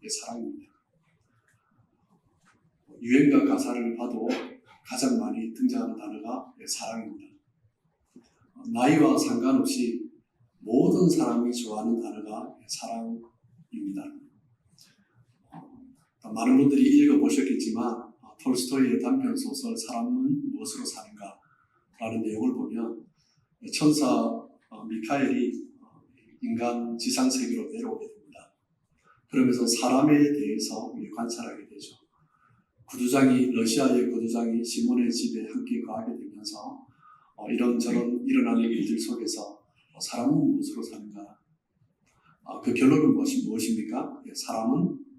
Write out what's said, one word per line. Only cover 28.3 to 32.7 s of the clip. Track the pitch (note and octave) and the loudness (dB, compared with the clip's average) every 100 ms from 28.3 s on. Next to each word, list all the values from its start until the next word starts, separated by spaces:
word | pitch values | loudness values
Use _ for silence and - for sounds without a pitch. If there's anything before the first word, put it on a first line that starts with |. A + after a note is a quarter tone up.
| - - _ _ _ _ _ _ _ _ | -20 -20 _ _ _ _ _ _ _ _
그러면서 | C#3 B2+ - A#2 | 2 2 2 0
사람에 | - B2 C3 D3+ | 0 2 4 6
대해서 | D3 C#3+ - - A3+ - - - | 6 6 2 -2 -4 -6 -8 -10
우리 | - - | -10 -10
관찰하게 | A#2 A#2 - - - - | -8 -8 -8 -10 -14 -18
되죠. | - - - _ _ _ _ _ _ _ | -20 -20 -20 _ _ _ _ _ _ _